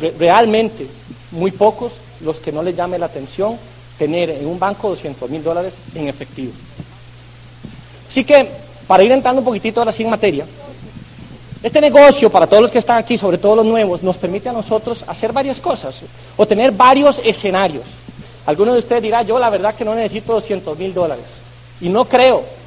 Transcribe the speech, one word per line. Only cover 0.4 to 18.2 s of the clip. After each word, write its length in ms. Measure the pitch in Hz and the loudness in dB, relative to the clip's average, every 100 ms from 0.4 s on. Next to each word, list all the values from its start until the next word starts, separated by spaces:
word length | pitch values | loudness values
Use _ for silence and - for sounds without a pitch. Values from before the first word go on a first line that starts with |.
| 226 214 226 - 135 - - - - | 4 2 -2 -6 -14 -16 -20 -20 -16
muy 180 | 165 190 | -6 -6
pocos 420 | 185 214 214 240 - - - | 0 0 0 -10 -12 -20 -12
los 180 | 156 156 | -10 -8
que 140 | 156 | -8
no 100 | 147 | -6
les 140 | 180 170 | -6 -4
llame 220 | 175 180 | -6 -4
la 80 | 165 | -6
atención 500 | 147 135 - 208 233 - - - - | -8 -14 -6 -6 -6 -14 -20 -20 -6
tener 320 | 151 170 165 | -4 -2 -4
en 160 | 143 147 | -6 -8
un 140 | 175 | -4
banco 300 | 190 202 208 | -4 -4 -6
doscientos 380 | 170 151 123 123 | -6 -10 -12 -10
mil 140 | 156 | -8
dólares 300 | 156 170 180 - - | -4 -4 -6 -10 -18
en 140 | 165 143 | -10 -8
efectivo. 460 | 131 139 - 127 - - - - - - - - - - - - - - - - | -8 -14 -12 -12 -12 -20 -20 -20 -20 -20 -20 -20 -20 -20 -20 -20 -20 -20 -20 -6
Así 160 | 262 | -6
que, 240 | 254 294 - - - - - | 4 4 4 -6 -20 -20 2
para 160 | 190 | 4
ir 80 | 214 | 6
entrando 300 | 262 247 262 | 4 2 0
un 60 | 247 | -2
poquitito 340 | 208 220 226 | -2 -4 -2
ahora 120 | 233 | -2
sí 120 | 214 | -2
en 60 | 226 | -4
materia, 340 | 220 214 139 160 - - - - - - - - - - - | 0 0 -2 -8 -16 -20 -20 -20 -20 -20 -20 -20 -20 -20 -10
este 200 | 233 302 | 0 2
negocio, 500 | 294 269 285 277 220 | 6 8 8 8 4
para 160 | 190 165 | 4 6
todos 160 | 208 | 6
los 80 | 233 | 4
que 80 | 240 | 2
están 200 | - 233 | 0 -2
aquí, 200 | 220 220 | 0 -2
sobre 200 | 190 170 | 0 0
todo 180 | 202 220 | 2 2
los 100 | 220 | 2
nuevos, 360 | 226 202 170 | 2 0 -2
nos 120 | 185 175 | -4 -4
permite 320 | 175 196 247 | -4 -6 -6
a 40 | |
nosotros 500 | 233 208 220 240 226 - | -8 -4 -4 -4 -10 -12
hacer 240 | 170 226 | -6 -4
varias 260 | 254 269 - | -2 -4 -6
cosas, 380 | 349 262 131 - - - - - | -4 -6 -8 -14 -20 -20 -20 -2
o 100 | 208 | 0
tener 240 | 208 262 | 4 2
varios 500 | 196 254 277 285 - | 4 4 6 4 2
escenarios. 600 | 220 - 202 185 190 143 - - - - | -2 -2 -2 0 -2 -4 -14 -20 -20 -20